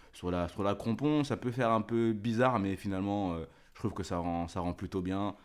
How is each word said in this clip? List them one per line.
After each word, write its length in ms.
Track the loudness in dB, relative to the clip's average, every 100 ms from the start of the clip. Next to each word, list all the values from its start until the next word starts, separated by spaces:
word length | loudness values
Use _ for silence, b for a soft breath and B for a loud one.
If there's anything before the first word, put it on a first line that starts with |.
| B
sur 180 | -8 -2
la, 200 | 0 0
sur 120 | 0
la 140 | 0 0
crampon, 480 | -2 0 2 2
ça 140 | 2 -2
peut 140 | -2
faire 200 | 0 2
un 100 | 2
peu 300 | 2 2 2
bizarre, 480 | 2 0 4 4 4
mais 160 | 0 -2
finalement, 580 | -2 -2 0 0 0 -2
euh, 100 | -6 B B
je 60 | -6
trouve 140 | -4
que 100 | -4
ça 140 | -4 -2
rend, 300 | 0 -2 -2
ça 120 | -2
rend 140 | -2
plutôt 280 | -2 -4 -2
bien. 340 | 0 0 -2 B